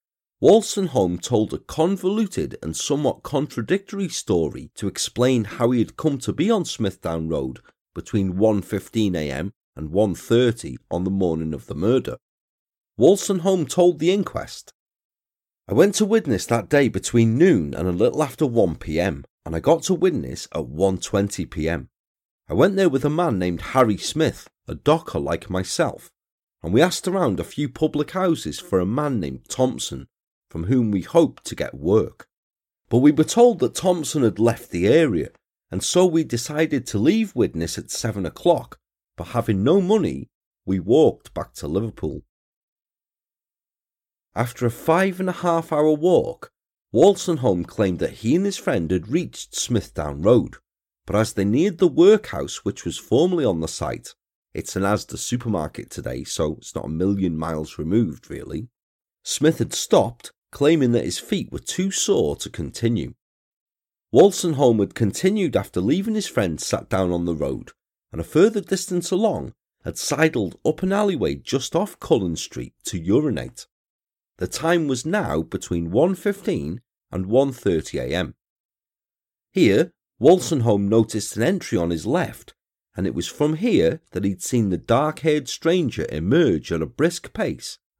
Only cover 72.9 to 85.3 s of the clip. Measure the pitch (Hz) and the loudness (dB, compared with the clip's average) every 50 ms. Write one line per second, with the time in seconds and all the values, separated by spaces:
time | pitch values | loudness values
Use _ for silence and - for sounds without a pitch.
72.9 | - 87 80 87 101 135 151 151 107 71 60 65 - - - _ _ _ _ _ | -8 -6 -2 0 2 2 2 0 -2 -4 -6 -10 -14 -18 -20 _ _ _ _ _
73.9 | _ _ _ _ _ _ _ _ _ - 92 90 - - 143 165 175 175 160 143 | _ _ _ _ _ _ _ _ _ -10 -8 -8 -8 -4 -2 0 0 0 0 -2
74.9 | 131 120 - 156 185 214 170 90 73 80 82 - - - - - 90 85 85 82 | -4 -4 -4 -4 -4 -4 -2 -2 -2 -4 -4 -4 -8 -10 -6 -4 -4 -4 -2 0
75.9 | 90 117 151 185 190 - - 208 202 - - - 180 104 69 76 90 120 _ _ | 2 2 2 2 0 -2 -4 -4 -4 -4 -4 -4 -4 -4 -4 -6 -10 -12 _ _
76.9 | _ _ _ - - 92 92 92 110 127 139 139 123 - - 104 87 78 78 - | _ _ _ -10 -8 -6 -4 2 2 2 2 2 -2 -4 -2 0 0 0 -2 -4
77.9 | - 71 62 62 76 90 90 67 - _ _ _ _ _ _ _ _ _ _ _ | -8 -8 -6 -4 -4 -4 -4 -4 -8 _ _ _ _ _ _ _ _ _ _ _
78.9 | _ _ _ _ _ _ _ _ _ _ _ _ - 190 170 110 95 117 170 180 | _ _ _ _ _ _ _ _ _ _ _ _ 2 4 4 6 6 4 2 0
79.9 | _ _ _ _ _ - 113 143 185 180 180 - 165 139 113 117 104 101 101 98 | _ _ _ _ _ 4 6 6 6 6 4 0 0 0 2 2 2 2 2 4
80.9 | 107 113 110 - - 110 98 - - 104 113 156 202 180 - - - 95 85 85 | 4 4 4 2 0 -6 -6 -6 -4 -2 -2 0 -2 -2 -4 -4 -2 -2 0 0
81.9 | 85 80 78 107 139 180 170 - - - - - _ _ _ _ _ _ _ _ | -2 -4 -2 -2 -2 -2 -2 -4 -8 -14 -20 -20 _ _ _ _ _ _ _ _
82.9 | - - 95 90 62 80 87 - - - 147 156 156 156 196 247 208 101 82 82 | -8 -4 -4 -4 -2 -4 -6 -6 -4 -2 0 0 0 -2 -2 0 2 4 2 2
83.9 | 143 160 _ _ - 92 98 98 95 - - - - 120 110 98 90 82 - - | 0 -2 _ _ -8 -4 -4 -4 -4 -4 -6 -4 -2 0 0 0 -2 -4 -2 0
84.9 | 113 127 147 151 151 - - 160 | 0 0 0 -2 -4 -4 0 0